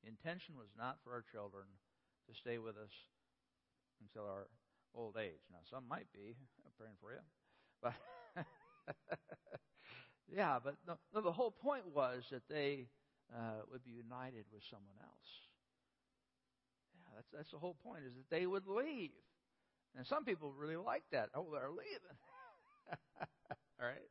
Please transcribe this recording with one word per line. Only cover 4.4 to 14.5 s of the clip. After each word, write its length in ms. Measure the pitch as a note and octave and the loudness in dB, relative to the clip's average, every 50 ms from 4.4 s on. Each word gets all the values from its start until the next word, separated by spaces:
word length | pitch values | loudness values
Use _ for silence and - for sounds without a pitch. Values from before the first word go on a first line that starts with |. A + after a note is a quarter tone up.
| G2 G2+ A2+ - _ _ _ _ _ _ _ | -4 -8 -12 -20 _ _ _ _ _ _ _
old 200 | A#2 A#2 A2 G2 A2+ | -6 -6 -2 0 0
age. 280 | A2 F#2+ D#2+ D#2 - - | 0 0 -2 -6 -16 -18
Now, 100 | F2+ E2+ F2 - | -18 -18 -16 -10
some 160 | - C3+ C3 A#2 | -10 -8 -6 -4
might 220 | D3 F#3 G#2 - | -4 -6 -6 -10
be. 220 | _ G2+ G2+ G#2 A#2 B2 C3+ B2 _ - - | _ -12 -10 -10 -10 -12 -14 -20 _ -20 -20
I'm 80 | - _ _ | -20 _ _
praying 200 | A2+ A2 G#2+ F#2+ | -16 -16 -14 -14
for 140 | - G2+ B2 | -12 -10 -10
you. 80 | - - D3+ _ _ _ _ _ _ - _ _ _ | -10 -12 -14 _ _ _ _ _ _ -20 _ _ _
But, 120 | - A#2+ A#2+ - - - - - - - - | 2 2 2 2 -8 -12 -14 -14 -14 -8 -6
<laughs> 100 | - - - - - - - - - _ - - - _ - - - _ - - - _ - - - _ _ _ - - - - - - - - _ _ - D#3+ | -6 -6 -6 -8 -20 -20 -20 -20 -16 _ -8 -8 -8 _ -4 -4 -4 _ -12 -16 -16 _ -12 -12 -12 _ _ _ -20 -16 -14 -14 -14 -14 -16 -20 _ _ -2 4
yeah, 240 | F#3+ G#3 E3 C3+ B2 | 6 8 8 8 6
but 180 | A#2 C#3 C#3+ - - E3+ | 4 0 -4 -4 -4 -6
no, 100 | E3+ D#3+ _ _ - | -6 -6 _ _ 0
no, 80 | G#3+ | 6
the 100 | G#3 F3 | 6 6
whole 200 | E3 F3+ B3+ A3+ | 6 8 4 4
point 340 | G3+ - - C4 C#4+ C4 G3+ F3+ D3 | 4 2 4 4 4 4 0 2 6
was 300 | D3 C3+ B2+ B2 B2+ B2 - | 6 6 6 6 2 -2 -4
that 180 | C3+ B2 - _ | -6 -6 -4 _
they, 400 | D3+ D3+ C#3+ C#3 C#3+ C3+ B2+ A#2+ _ _ _ _ _ _ _ _ | 2 4 6 6 4 2 -2 -8 _ _ _ _ _ _ _ _
uh, 320 | B2 A#2 A#2 A2+ A2 A2 G#2+ - | -4 -2 0 0 0 -2 -4 -6
would 140 | - B2+ B2+ | -8 -10 -10
be 60 | B2+ | -10
united 540 | A#2 A#2+ A#2+ A2+ B2 B2 B2+ C3 B2+ A2+ G#2 G2 | -10 -10 -8 -8 -6 -6 -6 -6 -6 -8 -12 -12